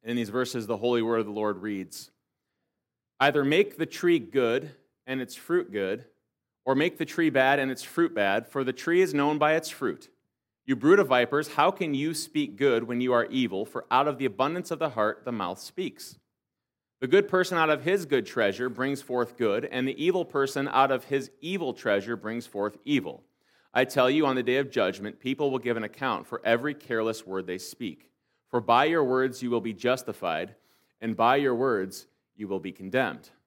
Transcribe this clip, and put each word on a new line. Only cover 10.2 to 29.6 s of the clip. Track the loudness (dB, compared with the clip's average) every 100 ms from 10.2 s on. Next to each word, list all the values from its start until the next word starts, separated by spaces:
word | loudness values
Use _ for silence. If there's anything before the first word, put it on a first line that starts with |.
| _ _ _ _ -6
You | 0
brood | 4 6
of | 6
vipers, | 4 4 0 -2
how | 2 2
can | 2 -4
you | -2 -2 -4
speak | -6 -4 -4 0
good | 2 2 0
when | -2
you | 2
are | 2 2
evil? | 0 0 -2 -6
For | -8 0
out | 2 2
of | 0
the | -4
abundance | -2 -2 -2 -6
of | -4
the | -4
heart, | 0 0 0 -6
the |
mouth | -4 -4 -6
speaks." | -12 -8 -8 -10 -20 -20 _ _ _ _ _ _ _ _
The | 4
good | 4 4
person | 0 2 2
out | 2
of | 2
his | 2 -2 2
good | 0 0
treasure | 0 0 0 -4
brings | -2 -4 -4
forth | -4 -2 -2 0
good, | 0 0 -2
and | -4 -4
the | 0
evil | 0 0 -2
person | -2 -2 -2 0
out | 4 4
of | 2
his | 0 -4 -4 _
evil | -8 -4 -4
treasure | -4 0 0 0 -6
brings | -6 -8 -8
forth | -4 -4 -6
evil. | -2 -2 -2 -12 _ _ _ _ _ 0
I |
tell | 2 4 4
you, | 4 2
on | 0
the |
day | 0 0
of | 0
judgment, | 0 0 -2 -10 -8
people | -6 -2 -2
will | -2
give | -4 -4
an |
account | -6 -6 -4 -4 -6
for | -4 0
every | 0 0
careless | -8 -6 -2 -2 -4 -6
word | -8 -6
they | -8
speak. | -10 -10 -10 -10 _ _ _ _ _
For | -4
by | 4 4 4
your | 2
words | 2 2 0 -2
you | -2
will |
be | -2